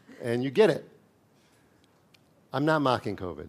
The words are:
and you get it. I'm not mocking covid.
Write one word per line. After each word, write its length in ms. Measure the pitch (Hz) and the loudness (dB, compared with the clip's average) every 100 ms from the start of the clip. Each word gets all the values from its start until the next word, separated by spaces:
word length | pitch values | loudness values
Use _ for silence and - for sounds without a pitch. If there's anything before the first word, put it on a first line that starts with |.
| _ - | _ -10
and 220 | 120 117 | -4 -2
you 80 | 131 | -2
get 180 | 131 214 | 4 4
it. 180 | 139 - - _ _ _ _ _ _ _ _ _ _ _ _ _ _ _ | 4 -6 -20 _ _ _ _ _ _ _ _ _ _ _ _ _ _ _
I'm 120 | 131 | -2
not 160 | 147 156 | 0 2
mocking 360 | 135 117 113 95 | 2 0 -2 -8
covid. 320 | 92 76 | -8 -10